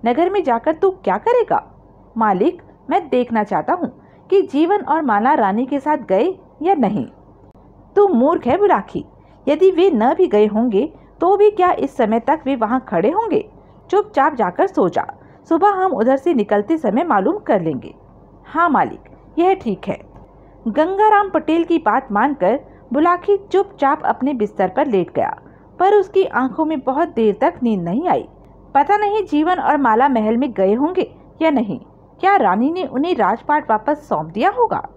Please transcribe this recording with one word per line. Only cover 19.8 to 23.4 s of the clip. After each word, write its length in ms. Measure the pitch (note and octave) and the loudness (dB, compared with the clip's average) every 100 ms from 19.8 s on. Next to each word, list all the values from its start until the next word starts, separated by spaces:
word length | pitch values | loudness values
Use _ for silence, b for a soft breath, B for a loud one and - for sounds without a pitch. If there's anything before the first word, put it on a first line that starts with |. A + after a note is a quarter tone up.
| - | -8
है।" 120 | - - - - b b b A#3 | -10 -12 -20 -20 b b b -6
गंगाराम 640 | G#3 D#4+ G4 G#4+ G#4 G4+ | -2 0 2 2 4 2
पटेल 340 | D#4+ D#4 D#4+ | -2 0 -2
की 140 | E4 E4 | 0 0
बात 320 | D4 B3+ C4+ | 0 -2 -2
मानकर 480 | G3+ C4 C#4+ F#3 B3+ B B B | -2 -2 0 -2 -2 B B B
बुलाकी 440 | B3+ E4 F4 F4 G4+ | 0 0 0 0 -2